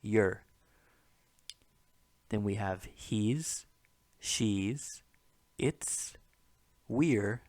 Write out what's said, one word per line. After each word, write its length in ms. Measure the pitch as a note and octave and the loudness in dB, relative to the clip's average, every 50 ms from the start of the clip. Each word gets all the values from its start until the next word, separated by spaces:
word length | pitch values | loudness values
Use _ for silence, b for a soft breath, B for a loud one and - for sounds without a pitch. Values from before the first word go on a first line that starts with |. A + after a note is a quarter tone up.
you're. 420 | - G#2 G#2 A2 G#2 F#2+ - - - _ - _ b b b b b b b b b b b b b b _ _ _ _ - _ _ _ _ _ _ _ _ _ _ _ _ _ _ _ | -4 2 4 6 6 6 2 -2 -12 _ -20 _ b b b b b b b b b b b b b b _ _ _ _ -20 _ _ _ _ _ _ _ _ _ _ _ _ _ _ _
Then 140 | - G#2+ G#2 | -2 -2 0
we 120 | G2+ G2 | 0 0
have 320 | G#2 G#2+ G2 F#2+ F#2 - - - | 0 0 -2 -2 -4 -6 -14 -18
he's, 720 | - - - - G#2+ G#2 G#2+ B2 D3+ D#3+ - - - - _ _ _ _ _ _ _ _ _ _ _ | -16 -8 -4 -2 0 2 2 0 0 -2 -6 -8 -8 -10 _ _ _ _ _ _ _ _ _ _ _
she's, 840 | - - - - A#2+ A2 G2+ G2 F#2+ G2+ A#2+ C#3+ - - - - - _ _ _ _ _ _ _ _ _ _ | -6 -4 -2 0 2 2 2 2 0 0 -2 -4 -8 -12 -14 -16 -18 _ _ _ _ _ _ _ _ _ _
it's, 560 | - - C#3 D#3+ - - - - - - - - - - _ _ _ _ _ _ _ _ _ _ _ _ | -2 -2 -2 -2 -2 -6 -6 -6 -6 -8 -10 -12 -16 -20 _ _ _ _ _ _ _ _ _ _ _ _
we're 540 | _ A2+ A#2+ D3+ E3+ C3+ G#2+ G2+ G2+ A2 B2 - | _ 0 2 4 4 4 4 2 0 -2 -4 -8